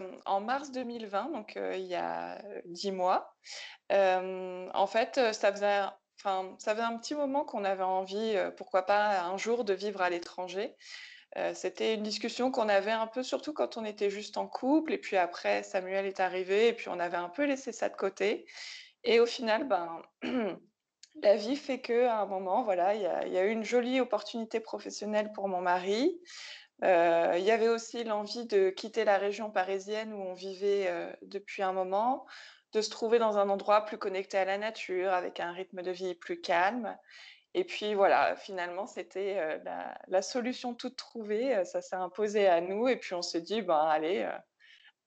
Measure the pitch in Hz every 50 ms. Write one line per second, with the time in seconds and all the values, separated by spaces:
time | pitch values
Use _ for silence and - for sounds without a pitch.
0 | 190 185 - - - - 190 196 208 220 254 277 294 285 254 254 254 240 240 233
1 | 220 202 196 196 214 294 330 226 - - - 196 196 185 185 185 190 185 175 170
2 | 170 170 170 170 170 175 180 - - 202 208 - - 180 170 180 196 196 190 185
3 | 180 180 196 277 - - - _ _ - - - - - - - _ - - 196
4 | 196 190 185 185 185 185 185 185 185 185 185 180 185 185 - - 190 196 - 226
5 | 220 220 226 285 254 226 214 214 - 202 196 202 202 202 202 202 196 190 - -
6 | _ _ _ - - 202 190 190 190 190 202 - - 226 214 220 233 233 233 226
7 | - - 302 294 294 269 269 285 302 294 - 220 202 190 196 190 190 185 190 190
8 | 190 190 196 208 220 226 214 190 175 175 175 - 190 - - 190 - - 202 208
9 | 208 214 202 190 175 170 190 190 - 214 233 240 247 202 190 185 196 214 202 196
10 | 185 180 175 175 175 - - - 185 180 170 190 214 - - _ - - - -
11 | - - - - - _ - - 180 170 175 170 - 185 185 - 220 220 220 214
12 | 214 214 208 - - 233 226 - 247 262 254 - 220 214 202 196 190 208 226 220
13 | 226 220 - 254 254 - - 262 - - 294 294 254 240 - 233 226 214 208 208
14 | 208 202 196 202 208 - - 202 196 196 - - - 254 285 320 320 - 233 196
15 | - - - 190 175 170 - - - 208 202 202 202 202 - 196 185 185 190 196
16 | 196 196 190 - 185 180 175 185 185 180 196 208 226 240 226 226 - 196 180 175
17 | 170 175 185 175 175 - - - 285 285 277 262 269 247 214 - - - - -
18 | - 190 190 - - 208 - - - - - - - - - - - - _ _
19 | - - 220 233 233 233 - - 254 220 214 226 - - 202 180 170 165 165 160
20 | - - _ _ - 247 247 254 220 196 165 - - _ _ _ _ _ _ _
21 | - - _ 311 - 311 - 226 208 226 269 285 - - 262 247 - - 233 233
22 | 247 247 226 214 202 190 196 190 196 185 185 226 254 220 190 180 170 190 208 220
23 | 202 165 151 147 147 - - 180 185 202 226 226 220 202 226 247 240 247 254 262
24 | 247 240 - - - - - 233 226 226 - 226 220 - - 208 208 202 202 -
25 | 202 208 214 214 214 214 214 - 196 196 185 180 180 180 175 185 185 190 202 226
26 | 269 349 349 339 - - - - - - - - - _ _ _ - - 185 170
27 | 170 170 170 170 170 180 180 175 190 202 220 226 220 226 233 226 226 - - 233
28 | 233 226 214 208 208 202 - 240 233 233 214 196 190 190 190 - - 214 - 233
29 | 220 208 202 190 196 202 208 208 226 214 214 202 185 190 196 196 190 196 214 214
30 | 220 220 220 202 190 185 180 180 185 196 190 180 196 202 202 202 196 180 175 170
31 | 170 185 - - 196 190 190 196 202 - - - 202 185 185 190 185 185 190 202
32 | 220 247 262 302 - - - - - - - - _ _ - 220 214 - - -
33 | 240 220 226 240 226 220 208 202 202 202 196 196 185 - 208 214 214 214 226 220
34 | - 208 190 185 196 - - 196 190 185 196 202 208 220 220 - - - 185 185
35 | 180 196 185 180 175 190 - - 170 170 175 180 190 - - 185 175 185 180 175
36 | 190 185 175 - - - 180 170 170 - 180 170 180 196 233 247 226 190 185 -
37 | - _ - - - - - - _ _ - 175 185 180 - - 214 208 214 196
38 | 196 175 143 123 143 85 87 - - - 196 185 175 175 175 180 208 247 - 208
39 | 175 - - 190 196 202 190 196 160 156 151 160 - 180 170 170 175 - - -
40 | - - 185 185 196 - - 262 233 254 247 - - 247 240 233 - 254 254 -
41 | - - - 233 220 208 208 214 247 277 247 202 180 175 - 180 175 - - 185
42 | 185 180 180 - 214 214 202 214 202 190 175 165 170 190 190 208 233 262 247 -
43 | - - 190 175 175 - - 170 165 160 190 226 208 180 165 151 156 160 156 156
44 | 156 160 190 226 208 175 - - - _ _ _ - - - - _ - _ _
45 | _